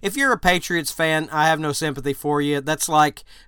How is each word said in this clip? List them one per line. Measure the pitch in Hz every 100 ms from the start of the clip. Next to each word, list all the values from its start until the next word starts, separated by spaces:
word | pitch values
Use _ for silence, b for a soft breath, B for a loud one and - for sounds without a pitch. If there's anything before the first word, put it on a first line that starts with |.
If | 196 202
you're | 277
a | 240
Patriots | 180 180 - 175 151
fan, | - 160 156 156
I | 156 156
have | 160
no | 156
sympathy | 143 160 135 135
for | 135 147 147
you. | 143 143
That's | 139 156 -
like | 156 151 - - b